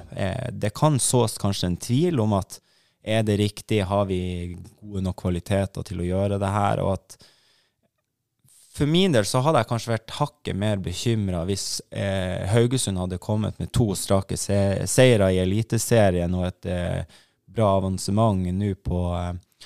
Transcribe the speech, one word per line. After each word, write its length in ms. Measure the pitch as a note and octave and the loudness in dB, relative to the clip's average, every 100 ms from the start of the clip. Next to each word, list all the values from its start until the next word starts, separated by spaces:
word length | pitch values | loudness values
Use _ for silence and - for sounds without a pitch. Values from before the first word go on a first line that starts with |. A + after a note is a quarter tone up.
| - | -8
Eh, 340 | - G2 - - | -6 -4 -4 -8
det 180 | G2+ G#2 | -4 -4
kan 240 | - D3+ C3+ | 0 2 2
sås 360 | - B2+ A2+ - | 2 2 2 0
kanskje 280 | G2+ G2 F2+ | -2 -2 -2
en 100 | F2 | -2
tvil 460 | - B2 F3+ D3 | -2 0 2 2
om 100 | G#2+ | 2
at 280 | G2 - - _ _ _ _ | 0 -2 -14 _ _ _ _
er 220 | G2+ A2 G#2+ | -2 0 2
det 100 | G2+ | 2
riktig, 440 | G#2 - - G#2+ | 2 -2 -2 0
har 220 | F#2 G2+ G2 | 2 0 0
vi 480 | F#2 F2+ F2+ F2 F2 F2 _ | -2 -2 -6 -8 -10 -16 _
gode 240 | G#2+ G2 | -10 -4
nok 160 | F#2 - | -4 -2
kvaliteter 640 | F#2 F2 - G2 F#2+ - | -2 -4 0 0 0 -6
til 160 | - F2+ | -10 -6
å 80 | F2 | -2
gjøre 300 | F#2 G2+ G2+ | 0 0 0
det 120 | G2 | 0
her, 260 | G2+ G2+ G#2+ | 0 0 0
og 120 | F#2+ | -2
at 240 | F#2+ _ - - _ _ _ _ _ _ _ _ _ _ _ _ _ _ | -4 _ -20 -20 _ _ _ _ _ _ _ _ _ _ _ _ _ _
for 120 | - D3 | -2 2
min 260 | E3+ F#3+ | 4 4
del 140 | B2 G2 | 4 2
så 140 | C3 | 2
hadde 160 | C#3 D3+ | 2 2
jeg 100 | - | 2
kanskje 220 | A#2 - | -2 -2
vært 220 | A2+ - - | -4 -4 -4
hakket 380 | D3 _ G#2 F#2+ | -4 _ -6 -2
mer 240 | G#2+ G#2 | -2 -2
bekymret 640 | F2+ F2 A#2+ A2+ G2 F2+ F2 | -4 -4 -2 0 0 -2 -2
hvis, 200 | G2 - - - | -4 -4 -8 -8
eh, 580 | G#2+ G2 F#2+ F#2 F#2 F#2 | -6 -4 -2 -4 -4 0
Haugesund 500 | A#2 A#2+ B2+ - F#2 | 2 2 0 -2 -2
hadde 220 | F2+ F2+ | -4 -6
kommet 380 | - G#2+ G2+ - | -2 -2 -2 -4
med 120 | E2+ | -4
to 180 | - A2+ | 0 0
strake 440 | F#2 - G2 - - | 0 0 0 0 -6
se-, 480 | - G2+ G2 G2 F#2+ | 0 2 2 0 0
seire 420 | - C3 A2+ F#2+ | 6 6 6 4
i 100 | F#2 | 4
Eliteserien 920 | F#2 G#2 A2+ A2+ - A#2 G2+ F2 F2 | 2 0 0 -2 2 4 4 4 0
og 120 | F2+ F2+ | 0 -2
et, 180 | - F2+ | -6 -6
eh, 360 | F2+ F2 F2+ F2 - _ _ _ | -4 -2 -4 -8 -14 _ _ _
bra 280 | F#2+ G#2+ G2 | 0 2 2
avansement 640 | F#2+ F#2 - G2+ A2+ F#2+ F2+ | 0 -4 -2 2 2 2 0
nå 260 | F#2 G#2 | 0 -2
på, 280 | F#2+ - F2 F2 F2 | -4 -4 -2 -2 -2
eh, 160 | F2 F2 _ _ | -6 -8 _ _